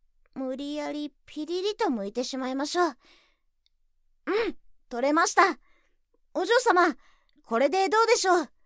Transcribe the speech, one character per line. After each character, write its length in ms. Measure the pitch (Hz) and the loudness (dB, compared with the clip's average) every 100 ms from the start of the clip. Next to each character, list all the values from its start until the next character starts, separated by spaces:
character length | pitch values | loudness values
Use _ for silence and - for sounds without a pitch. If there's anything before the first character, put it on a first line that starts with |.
| _ _ _ | _ _ _
無 220 | - 262 262 | -10 -8 -8
理 180 | 285 | -8
や 180 | 294 294 | -8 -8
り 180 | 294 294 _ - | -8 -10 _ -18
ピ 200 | 294 311 | -12 -8
リ 160 | 359 | -6
リ 140 | 392 427 | -4 -2
と 100 | 415 | -2
剥 200 | 233 202 | -2 -4
い 60 | |
て 120 | 226 | -6
し 120 | 254 262 | -6 -6
ま 140 | 262 | -6
い 40 | |
ま 120 | 269 302 | -6 -4
し 120 | 349 | 0
ょ 100 | 349 | 0
う。 100 | - _ _ _ _ _ _ _ _ _ _ _ _ - | -2 _ _ _ _ _ _ _ _ _ _ _ _ -4
う 220 | 403 427 | -2 -2
ん、 80 | - - - _ | -6 -14 -20 _
取 180 | 240 269 | -4 0
れ 60 | |
ま 140 | 311 359 | 2 2
し 80 | |
た。 240 | - 370 - _ _ _ _ _ _ _ | 4 2 0 _ _ _ _ _ _ _
お 100 | 294 | -4
嬢 140 | 370 480 | 2 4
様、 360 | 453 359 349 240 _ _ _ _ | 4 4 4 0 _ _ _ _
こ 140 | - 226 | -4 0
れ 100 | 277 | 2
で 200 | 381 381 | 2 2
ど 120 | 427 | 2
う 60 | 440 | 4
で 100 | 453 | 2
し 120 | 381 | 4
ょ 140 | 359 | 2
う。 100 | 277 _ | 0 _